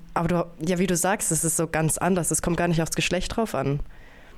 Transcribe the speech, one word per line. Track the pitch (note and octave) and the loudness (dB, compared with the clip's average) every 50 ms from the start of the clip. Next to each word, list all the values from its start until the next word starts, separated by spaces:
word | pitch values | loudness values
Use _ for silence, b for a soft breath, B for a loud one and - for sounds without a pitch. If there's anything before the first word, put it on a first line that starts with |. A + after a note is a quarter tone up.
| - - - | -12 -6 -2
aber | E3+ E3 E3 | 0 2 2
du, | F3 E3+ - - - - D#3+ E3+ | 2 0 0 -2 -6 -4 -2 0
ja, | F#3 E3+ | 2 2
wie | G3 | 2
du | F3+ F3+ | 2 2
sagst, | D#3+ - F3+ G#3 G3 - - | 2 2 2 2 0 0 0
es | E3 D3 E3 | 0 0 0
ist | D#3+ - | 0 0
so | - E3 | 0 0
ganz | D#3 - D#3 D#3+ D#3 - | 0 0 2 2 2 0
anders. | - - F3+ F#3+ F3 D#3 - | 0 2 2 2 2 2 0
Es | D#3 - | -2 0
kommt | - E3+ E3+ E3 | 0 0 0 2
gar | F3 F3 | 2 2
nicht | E3 E3+ | 2 2
aufs | D#3+ - - | 0 0 0
Geschlecht | - - - F3 F#3 - - - | -2 0 0 0 -2 -2 -2 -2
drauf | - A3+ - - | -2 -2 0 -2
an. | C3+ C3+ C#3 C#3+ D3 B B B B B B B B B B B | -2 0 0 0 -2 B B B B B B B B B B B